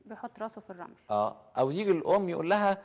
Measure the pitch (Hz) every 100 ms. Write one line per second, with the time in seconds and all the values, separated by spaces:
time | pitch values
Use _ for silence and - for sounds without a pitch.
0 | - 214 240 - 220 214 - 180 170 -
1 | - 104 107 - - - 131 165 208 170
2 | - 196 185 165 165 208 202 196